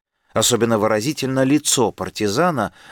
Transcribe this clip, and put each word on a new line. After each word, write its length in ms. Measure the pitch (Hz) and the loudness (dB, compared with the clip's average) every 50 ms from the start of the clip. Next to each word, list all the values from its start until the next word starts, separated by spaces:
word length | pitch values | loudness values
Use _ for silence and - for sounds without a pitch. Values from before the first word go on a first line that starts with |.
| _ _ _ _ _ _ | _ _ _ _ _ _
Особенно 460 | - 110 110 - 120 104 117 117 113 107 | -4 -2 0 0 2 2 2 2 2 2
выразительно 680 | 104 107 110 107 107 147 151 - 135 131 131 135 131 | 2 2 0 0 -2 -4 -4 -4 -4 -2 0 0 2
лицо 480 | 131 147 147 - - - 131 113 92 | 2 2 2 0 0 0 0 0 0
партизана 800 | - - 92 95 - - 107 101 101 139 175 180 160 120 101 90 - - - - | -2 -4 -8 -8 -6 -4 -4 -2 0 0 0 0 0 -2 -2 -4 -6 -10 -20 -12